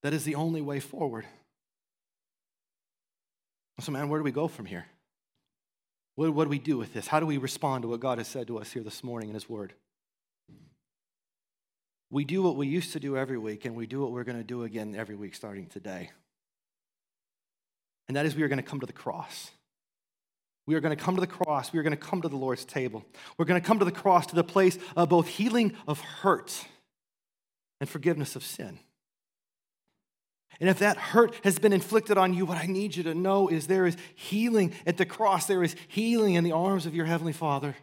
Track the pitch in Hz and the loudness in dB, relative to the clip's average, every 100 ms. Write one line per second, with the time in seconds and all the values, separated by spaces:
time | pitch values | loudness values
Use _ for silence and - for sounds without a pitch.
0 | 143 156 160 147 165 160 143 139 - - | -2 -2 -2 -2 -2 -2 -4 -6 -8 -6
1 | 147 113 - - _ _ _ _ _ _ | -6 -6 -12 -20 _ _ _ _ _ _
2 | _ _ _ _ _ _ _ _ _ _ | _ _ _ _ _ _ _ _ _ _
3 | _ _ _ _ _ _ _ - - 135 | _ _ _ _ _ _ _ -12 -6 -4
4 | 143 151 151 127 160 - 98 87 85 _ | 0 0 0 0 -2 -4 -12 -12 -14 _
5 | _ _ _ _ _ _ _ _ _ _ | _ _ _ _ _ _ _ _ _ _
6 | _ - 160 147 156 143 151 135 113 117 | _ -2 0 2 2 0 0 -2 -2 -8
7 | - 156 156 143 127 - 147 131 113 117 | 0 0 2 -2 -2 -2 -2 -2 -4 -4
8 | 131 120 110 135 117 117 110 127 107 - | -2 -2 -4 -8 -8 -8 -8 -10 -10 -12
9 | 123 120 107 107 - 113 98 - _ _ | -10 -8 -8 -10 -10 -10 -10 -14 _ _
10 | _ _ _ _ _ - - _ _ _ | _ _ _ _ _ -20 -20 _ _ _
11 | _ _ _ _ _ _ _ _ _ _ | _ _ _ _ _ _ _ _ _ _
12 | _ 135 147 185 185 139 143 165 170 160 | _ -4 0 2 2 2 0 -2 -2 -6
13 | 139 135 131 127 110 107 123 117 113 131 | -4 -2 -2 -4 -6 -6 -8 -8 -8 -4
14 | 135 123 120 120 113 123 117 113 107 104 | -4 -6 -8 -8 -8 -8 -8 -8 -8 -8
15 | 107 104 101 - 110 98 87 101 95 92 | -10 -10 -12 -12 -12 -12 -12 -14 -12 -12
16 | 87 - _ _ _ _ _ _ _ _ | -12 -18 _ _ _ _ _ _ _ _
17 | _ _ _ _ _ _ _ _ _ _ | _ _ _ _ _ _ _ _ _ _
18 | - 135 156 147 147 135 - 143 131 - | -4 0 0 0 0 0 -4 -8 -8 -10
19 | - - - - - _ _ _ _ _ | -10 -8 -10 -14 -18 _ _ _ _ _
20 | _ _ _ _ _ _ - 160 160 151 | _ _ _ _ _ _ -2 0 2 0
21 | - 185 180 - 160 147 127 170 156 147 | 0 0 -2 -2 0 0 0 -2 0 -2
22 | - 190 165 139 131 123 - 151 127 110 | -4 -4 -4 -4 -4 -4 -4 -4 -4 -6
23 | - - - - 160 180 175 220 180 175 | -16 -20 -20 -2 2 2 4 4 4 2
24 | 202 180 - 165 170 196 190 175 - - | 6 6 6 2 2 6 4 4 -4 2
25 | 170 175 165 - 220 226 214 - - 147 | 6 6 4 0 2 4 2 0 -6 -6
26 | - - 196 160 - - - - _ _ | -6 0 2 2 0 -12 -12 -20 _ _
27 | _ _ _ _ _ _ _ _ 139 156 | _ _ _ _ _ _ _ _ -10 0
28 | 147 156 139 - - - - - _ _ | 0 2 -2 -6 -10 -10 -10 -12 _ _
29 | _ _ _ _ _ _ _ _ _ _ | _ _ _ _ _ _ _ _ _ _
30 | _ _ _ _ _ - 175 185 202 196 | _ _ _ _ _ 0 2 4 4 2
31 | - 220 233 - 196 180 214 196 180 220 | 2 6 4 4 2 4 4 4 4 0
32 | 214 202 185 175 180 170 165 190 208 151 | 4 4 4 4 0 -2 -2 -2 -2 -4
33 | 165 160 185 196 190 160 156 190 180 170 | -4 -2 2 4 4 2 2 2 2 0
34 | - - - 202 240 220 180 - - 175 | -10 -16 -6 0 2 4 2 0 -4 0
35 | 175 - 220 185 - 190 170 170 - - | 0 2 2 2 2 2 2 0 -8 -2
36 | 226 233 208 175 170 160 185 196 165 160 | 2 4 4 4 4 2 2 0 -2 -2
37 | 160 165 165 151 160 139 143 - | 0 0 0 -2 0 0 -2 -8